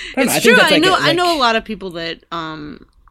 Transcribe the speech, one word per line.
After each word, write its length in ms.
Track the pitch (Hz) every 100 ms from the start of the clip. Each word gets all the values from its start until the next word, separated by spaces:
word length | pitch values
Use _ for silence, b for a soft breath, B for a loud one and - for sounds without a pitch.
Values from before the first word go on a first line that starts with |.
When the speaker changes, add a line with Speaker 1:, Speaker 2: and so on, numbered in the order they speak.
| B -
Speaker 1:
know, 60 |
Speaker 2:
It's 80 | 269
Speaker 1:
I 80 | -
think 40 |
Speaker 2:
true. 120 | - 494
Speaker 1:
that's 160 | 330
Speaker 2:
I 40 | 302
Speaker 1:
like 80 |
a, 20 | 370
Speaker 2:
know, 100 | 359
I 160 | 294
know 120 | 339 359
a 80 |
Speaker 1:
like 60 | 320
Speaker 2:
lot 160 | 240 226
of 80 | 220
people 260 | 202 196
that, 320 | 165 165 165 -
um, 540 | 170 160 156 147 - _ _ _